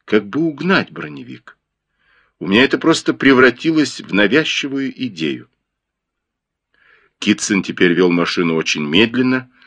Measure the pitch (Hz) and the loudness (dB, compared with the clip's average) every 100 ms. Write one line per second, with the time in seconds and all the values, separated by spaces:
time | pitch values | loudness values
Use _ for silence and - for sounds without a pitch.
0 | - 214 202 139 165 139 170 185 - 160 | -2 -2 0 -4 -4 -2 0 0 -2 -10
1 | 156 143 127 127 - - _ _ _ _ | -14 -14 -16 -18 -20 -20 _ _ _ _
2 | _ _ _ - 80 101 131 139 147 160 | _ _ _ -10 0 2 2 2 2 0
3 | - 135 147 127 127 120 160 160 135 - | 0 0 4 6 6 4 -2 0 0 -4
4 | - 95 101 139 156 - 147 135 135 - | -4 0 2 2 0 -4 -6 -6 -6 -6
5 | 127 90 80 64 60 _ _ _ _ _ | -10 -6 -6 -6 -12 _ _ _ _ _
6 | _ _ _ _ _ _ _ _ _ _ | _ _ _ _ _ _ _ _ _ _
7 | _ - - 104 - 98 85 - 92 85 | _ -8 -2 -2 0 -2 -2 0 2 4
8 | 90 87 85 - 85 80 78 80 73 82 | 2 2 0 -2 -2 -2 -2 -4 -2 2
9 | 113 120 127 131 127 _ | 2 2 -2 -2 -6 _